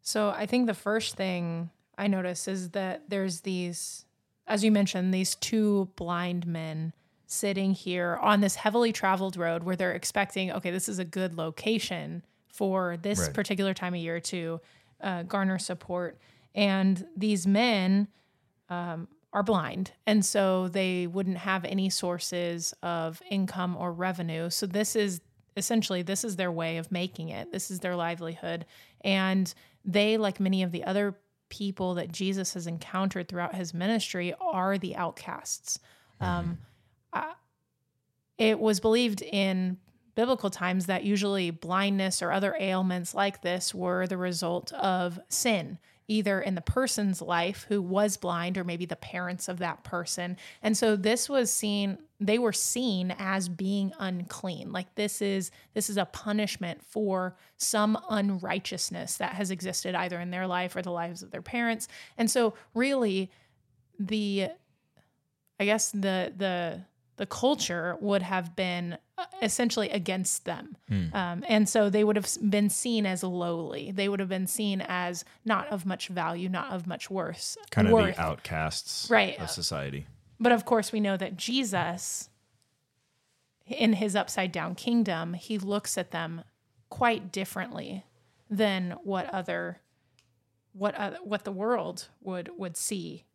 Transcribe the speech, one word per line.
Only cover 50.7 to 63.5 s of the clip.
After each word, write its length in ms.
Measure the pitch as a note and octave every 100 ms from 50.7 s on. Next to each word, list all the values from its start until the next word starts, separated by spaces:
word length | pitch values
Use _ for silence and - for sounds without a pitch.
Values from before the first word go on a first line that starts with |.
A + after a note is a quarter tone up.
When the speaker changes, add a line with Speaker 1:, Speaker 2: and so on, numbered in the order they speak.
| A3
Speaker 1:
so 200 | A#3 G#3
this 320 | G3 A#3+ -
was 220 | C#4 A#3+
seen, 460 | - G#3+ G3+ G3+ F#3+ - _
they 180 | G3+ A3+
were 140 | A#3
seen 600 | - - A#3+ B3+ F#3+ F3+ -
as 300 | F#3+ F#3+ F3+
being 440 | E3+ F#3+ G3+ F#3+ -
unclean. 720 | F#3+ F3+ F3 - F#3+ E3 -
Like, 240 | - F#3
this 280 | - G#3 -
is, 280 | G3+ F#3+ F#3 - -
this 160 | - G#3+
is 60 | G3+
a 80 |
punishment 800 | F3 - G#3+ G#3+ G#3 - F3 -
for 520 | - G#3+ G#3 F#3+ F#3 F3+ - _
some 420 | - G#3+ G#3+ G#3+ -
unrighteousness 1080 | G#3+ G3+ F#3 F#3 F#3+ - F#3 - F3 - -
that 160 | -
has 160 | G3 G3
existed 440 | F#3 F#3 F3+ F#3
either 260 | F3+ F3+ F3
in 100 | F3
their 160 | F3+ F#3
life 300 | F3+ F3+ F3+
or 60 |
the 80 | F3+
lives 320 | F3 E3+ F3
of 80 | F#3+
their 120 | F3
parents. 460 | F3 A#3+ A#3 A3+ - - - -
And 120 | A3+
so 240 | C4 A3+ - -
really 560 | A3+ C4 C4+ A3+ F#3+ F#3 _ _